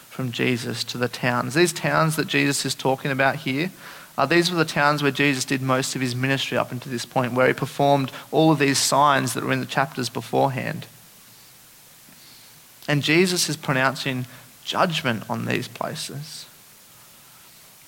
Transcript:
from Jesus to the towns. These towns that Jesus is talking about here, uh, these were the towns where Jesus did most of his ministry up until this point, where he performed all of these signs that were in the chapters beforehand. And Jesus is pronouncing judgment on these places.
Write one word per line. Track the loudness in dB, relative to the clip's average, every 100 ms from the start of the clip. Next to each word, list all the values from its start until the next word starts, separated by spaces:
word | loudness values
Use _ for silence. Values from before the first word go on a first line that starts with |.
| -14
from | -8 -6
Jesus | -2 -2 -2 -4 -6
to | -6 -4
the | -4
towns. | -2 0 0 0
These | 2 2
towns | 0 0 2 2 0
that | 0
Jesus | 0 2 0
is | -2
talking | -2 -2 0 -2
about | 2 2 0
here, | -2 -2 -4 -6 -18 -18 -8 -2
uh, | 2
these | 4 4
were | 2
the |
towns | 0 2 2 4
where | 0
Jesus | 2 2 2
did | -2 -2
most | 2 0 0
of | -2
his | -2
ministry | -2 0 -2 -2 -2
up | -2
until | -6 -8
this | -8 -4
point, | -2 0
where | 2 2
he |
performed | 2 -2 0 4 4 0 -8 -2
all | 4 4
of | 6
these | 4 2
signs | 2 4 4 4 0
that | -2
were | -2
in | -2
the | -2
chapters | -2 -2 -2 -6
beforehand. | -6 -4 0 0 -2 -6 -8 -12 -20 -20 -20 -20 -20 -20 -20 -20 -20 -20 -20 -20 -20 -20 -20 -20 -20 -20 -8 0
And | 0
Jesus | 4 4 4 2 -2
is | -4
pronouncing | -2 2 2 0 -4 -4 -6 -12 -20 -14
judgment | -4 0 0 0 -2 -2 -4
on | -4 -2
these | -4 -4
places. | -8 -6 -6 -10 -10 -12 -14 -18 -20 -20 -20 -20 -20 -20 -20 -20 -20 -20 -20 -20 -20